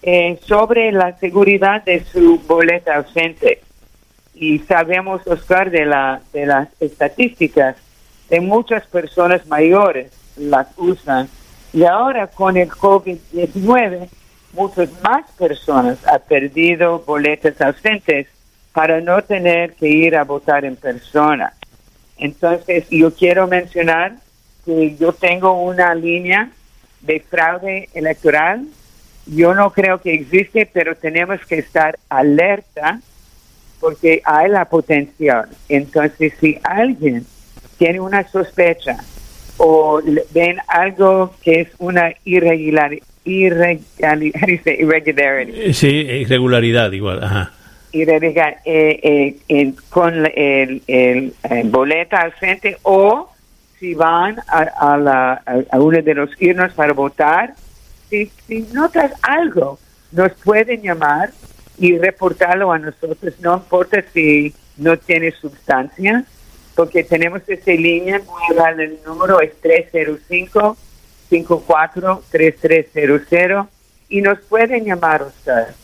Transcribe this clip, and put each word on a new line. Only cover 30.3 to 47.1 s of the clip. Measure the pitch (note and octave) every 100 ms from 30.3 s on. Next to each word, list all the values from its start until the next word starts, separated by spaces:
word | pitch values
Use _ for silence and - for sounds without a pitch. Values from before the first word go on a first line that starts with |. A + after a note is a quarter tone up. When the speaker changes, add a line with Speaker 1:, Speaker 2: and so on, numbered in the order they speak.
| F3+ G3 A3 G#3+
Speaker 1:
pero | F3+ D#3+ D#3+
tenemos | D#3+ D#3+ F3 G3 -
que | D#3+
estar | D#3 E3 D#3 - _
alerta | C3+ D3 D3 F3+ G3 - - D3+ A3 - _ _ - _ _ - -
porque | D#3+ D3+ E3 D#3+ -
hay | D3+ F3
la | G3+ E3+
potencial. | E3 D#3 D3 C#3 _ D3+ A#2+ A2 - -
Entonces, | C#3+ C#3+ D#3 D3+ - D#3 -
si | D#3 D3+
alguien | - F#3+ B3 C4 D3+ A#2+ A#2+ - - - - _
tiene | E3+ F3+
una | F#3+ G3+ -
sospecha | F#3+ F#3 - F3 E3 - A#2+ - - - - - -
o | E3 D#3+ D#3 D3+
le-, | D#3 D3+ -
ven | D#3+ E3+ F3 -
algo | E3+ F#3+ F#3+ G3 F#3+ F#3 -
que | E3+ E3
es | E3+ _
una | F3 F3+ E3+ F3 -
irregular-, | F3+ E3+ E3 D#3 D#3 D3 D3 _ _ -
irregular-, | F#3+ F#3+ E3+ F3 E3 - - D#3 D#3
<laughs> | D3+ D3 F3
dice | F3 - C#3+
irregularity. | D#3+ D#3+ D3+ C#3 C#3+ C3+ B2 A#2
Speaker 2:
Eh, | G#3+
sí, | C#3 C#3+
irregularidad | D3 D3 B2+ A#2 B2+ B2+ B2 A#2 A#2 A2
igual, | F#2+ G2+